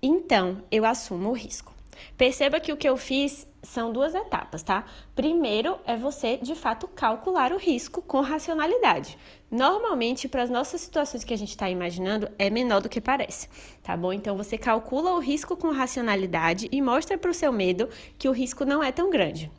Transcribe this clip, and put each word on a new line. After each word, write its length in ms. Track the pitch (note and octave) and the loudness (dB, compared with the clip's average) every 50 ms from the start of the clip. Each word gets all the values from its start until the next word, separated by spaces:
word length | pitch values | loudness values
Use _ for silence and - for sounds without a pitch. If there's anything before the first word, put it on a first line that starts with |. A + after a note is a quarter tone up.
| - | 4
Então, 600 | C4 D#4 F#4+ F4 - C#4 G#3 F#3 F3+ F#3 G3+ - - | 4 2 2 4 4 4 4 4 2 -2 -4 -6 0
eu 160 | - A3 G#3+ | 0 2 4
assumo 460 | A3 A#3+ A#3 - - F#3+ F3 F#3 G#3 | 4 2 0 -4 -6 -4 -2 -2 -2
o 20 | B3 | -2
risco. 400 | A#3+ G#3 - - - - - - - - - - - - - - | -2 -4 -8 -10 -10 -10 -12 -20 -20 -20 -20 -20 -20 -20 -20 0
Perceba 440 | - B3+ B3 C4 - C#4+ C#4 C4+ D#4+ | 2 2 2 4 2 2 2 2 0
que 120 | D#4 - D4+ | -2 -2 -6
o 40 | |
que 120 | D4 - D4+ | 0 2 0
eu 80 | B3+ | 0
fiz 500 | B3 - - C4 C4+ C#4+ C#4+ C#4 - - - - - - | 0 -2 -2 0 0 0 0 -2 -6 -14 -16 -20 -18 -16
são 300 | - - B3 A3+ A#3 A3+ | -10 -6 -6 -4 -4 -2
duas 220 | A#3+ C#4 D#4+ D#4+ | 0 -2 0 0
etapas, 480 | F#4 A4 - - - - - - D#3 - | -4 -6 -4 -4 -6 -6 -6 -10 -12 -4
tá? 220 | - G3 G3 A3 - - - - - - | -2 -2 -2 -2 -6 -16 -20 -20 -10 -4
Primeiro 640 | - B3+ D4+ E4 E4+ D#4 A#3+ G#3 G#3+ A3+ D#4+ - - - | -2 0 2 2 2 2 2 0 0 0 0 -2 -4 -2
é 120 | - A#3+ | -4 -4
você, 400 | A3+ A#3 C#4 C#4+ - - A3+ A#3 | -2 -2 -4 -4 -2 -2 -2 -2
de 180 | C#4 B3 B3 D#4+ | -2 -2 -6 -6
fato, 320 | D#4 - B3 A3+ A3+ - F4+ | -4 -2 -4 -2 -2 -6 -12
calcular 640 | - - - A3+ A3 - - - F#4 F4 C4+ - F4 | -6 0 0 0 0 0 -2 0 2 2 2 2 2
o 40 | |
risco 440 | G4 - F4+ C#4+ A#3+ - - - - - | 0 2 2 2 2 0 -6 -8 -8 -6
com 180 | - - D4 | 0 2 2
racionalidade. 1000 | D4 C4 D4+ D#4 - - E4 D#4 D4+ D#4+ G#4 B4 - F#4 E3+ D3+ C#3 - - - - - - - _ _ | 2 2 0 -2 -2 -2 -2 0 2 2 2 4 6 6 4 4 0 -8 -12 -18 -20 -20 -20 -20 _ _
Normalmente, 800 | - A#3 B3+ C#4+ F#4 G#4+ A#4 A4+ F#4 C4 A3+ A#3 B3+ C4 - B3+ | 0 4 4 4 4 4 0 0 0 0 0 0 -2 -2 -6 -4
pras 200 | - C4 A#3+ A#3+ | -2 -2 0 0
nossas 320 | B3 A#3+ C#4 - - E4+ | 0 0 -2 -2 -4 -10
situações 440 | - - - E4 D4 D4 - A#3+ - | -10 -2 0 0 0 0 -2 -8 -6
que 100 | - A#3 | -4 -4
a 40 | G#3+ | -4
gente 180 | G#3 G3+ - | -4 -6 -6
tá 120 | - G#3 F#3+ | -4 -2 -2
imaginando, 600 | F#3 F3+ F3 F3 F3 F3+ F#3 F#3 G#3 A3 G#3 G#3 - - | -2 -2 -2 -4 -4 -2 -2 0 0 0 -2 -4 -2 0
é 120 | G3+ G3+ | 0 2
menor 300 | G#3+ A#3 B3+ B3 G#3+ G3 | 2 2 2 4 4 4
do 80 | - A3+ | 2 2
que 120 | - A#3 | -6 -4
parece, 480 | G#3 - C4+ C#4 - - - - - - - - - - - - - | 0 0 0 0 0 -4 -6 -10 -10 -12 -14 -20 -20 -20 -20 -16 -6
tá 140 | - F3+ | -6 -4
bom? 160 | E3+ E3+ F#3 F#3+ | -2 0 -2 -2
Então, 240 | G3+ G3+ G#3+ G3+ | -2 -2 -4 -4
você 200 | F#3+ G#3 G3+ - | -4 -4 -6 -6
calcula 560 | A3 - B3 A3 A3+ A3+ - B3+ C4+ D#4+ F4+ F#4 | -4 2 2 2 2 0 -2 -2 0 0 2 2
o 60 | F4 | 2
risco 380 | C#4 B3 C#4+ D4+ - - F4+ | 2 0 0 -2 0 -4 -6
com 140 | F4+ - E4 | -2 0 0
racionalidade 960 | D4+ C4+ C4 B3+ - C4 A#3+ A3+ G3+ G3 F#3+ F#3 E3+ E3 D#3+ E3 E3+ F#3+ A3 - | 2 2 0 -2 -2 -2 0 2 2 2 0 0 0 2 2 2 2 0 -2 -2
e 100 | - C#4 | 0 2
mostra 380 | C#4 B3+ A#3+ C#4 E4 - G4 F4 | 2 4 4 2 2 0 -2 -2
pro 160 | - F4+ E4+ | 0 -2 0
seu 180 | F4 - D4 B3+ | 2 2 2 2
medo 360 | G#3+ F#3+ F3+ F3+ F3+ A3 - - - - - - - | 4 2 2 2 2 0 -2 -4 -12 -18 -20 -16 -2
que 100 | - C4+ | 0 2
o 40 | C4 | 2
risco 320 | A#3 C4 B3 - - C#4+ | 2 0 -4 -2 -2 0
não 180 | C4 C#4+ D4+ D#4 | 2 2 2 2
é 100 | C4+ C4 | 0 0
tão 180 | - E4+ G4 | 0 0 2
grande. 400 | F4 C4+ F#3 D3+ D#3 D#3+ D#3+ D3+ - | 4 2 2 2 0 -6 -8 -10 -12